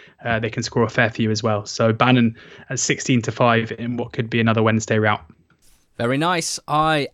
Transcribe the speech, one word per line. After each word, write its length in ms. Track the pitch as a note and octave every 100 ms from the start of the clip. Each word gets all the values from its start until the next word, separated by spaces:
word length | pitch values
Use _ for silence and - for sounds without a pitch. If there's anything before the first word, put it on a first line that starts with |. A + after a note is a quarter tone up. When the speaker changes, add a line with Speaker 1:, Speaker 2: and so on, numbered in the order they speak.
| - - B2
Speaker 1:
uh, 140 | A2+
they 100 | A2+
can 140 | A#2+
score 220 | A#2 B2+ A2+
a 40 |
fair 220 | - A2+
few 180 | - A2
as 140 | G#2+
well. 240 | A2+ G#2 G#2
So 260 | - A2+
Bannon 420 | A2 B2 B2+ A#2 A#2 - - -
at 80 | C3
sixteen 420 | - C#3+ - B2+
to 100 | A2
five 400 | - B2 A2+ A2+ G#2+
in 200 | A#2 A#2+
what 160 | A#2+
could 140 | - A2+
be 120 | A#2
another 240 | A2+ A2+
Wednesday 340 | A2 A2 - A2
rout. 240 | G#2+ G#2 - - _ _ _ _ _ -
Speaker 2:
Very 180 | A#2 C3+
nice. 420 | E3 F3 - - -
I 400 | D3 D#3 D3+ C3+